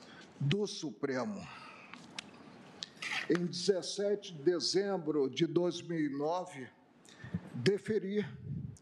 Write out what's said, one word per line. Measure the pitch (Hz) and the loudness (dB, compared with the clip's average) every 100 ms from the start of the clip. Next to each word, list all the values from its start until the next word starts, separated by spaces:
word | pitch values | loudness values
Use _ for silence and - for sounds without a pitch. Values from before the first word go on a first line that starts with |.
| - - - - | -20 -20 -16 -2
do | 139 196 202 | 2 2 0
Supremo. | - 156 110 139 127 113 98 87 - - - - - - - - - - - - - - - - - - | -4 -8 -4 -2 0 -2 -4 -10 -14 -16 -18 -18 -18 -16 -14 -14 -14 -20 -20 -18 -12 -12 -8 -6 -4 2
Em | 175 175 | 2 2
dezessete | - - 190 - - 202 202 - | 0 2 2 2 0 2 2 -2
de | 165 | 0
dezembro | 143 175 120 175 202 190 151 151 131 | 4 4 4 2 2 0 2 2 2
de | 120 160 | 4 4
dois | 160 175 175 | 4 2 0
mil | 147 165 | -2 0
e | 151 | 0
nove, | 135 147 175 175 143 120 - - - - - - - - 120 | 0 0 0 -2 -8 -12 -14 -20 -20 -20 -18 -8 -8 -6 2
deferi, | 120 196 - 214 170 208 202 - - - - - | 4 4 2 0 2 0 0 -4 -8 -6 -8 -10